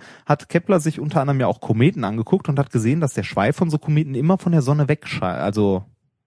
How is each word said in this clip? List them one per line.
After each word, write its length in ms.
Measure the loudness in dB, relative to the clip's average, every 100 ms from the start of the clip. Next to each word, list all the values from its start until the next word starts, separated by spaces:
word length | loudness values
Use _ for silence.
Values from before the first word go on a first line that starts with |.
| -6 -8
hat 240 | -2 -2 0
Kepler 320 | -2 2 0
sich 180 | 0 -4
unter 220 | -2 -2
anderem 200 | 0 0
ja 60 | 0
auch 140 | -2
Kometen 440 | -2 2 2 2
angeguckt 440 | -4 -4 0 0 0
und 100 | -2
hat 140 | 0
gesehen, 280 | 0 0 0
dass 120 | -2
der 100 | -4
Schweif 320 | -4 0 0
von 140 | 0 0
so 80 | -2
Kometen 380 | 0 0 0
immer 240 | -2 0 0
von 140 | 2
der 100 | 2
Sonne 260 | 2 0 0
wegsche-, 340 | -2 -4 -6 -4
also, 580 | -2 -2 0 2 0 -4 _ _ _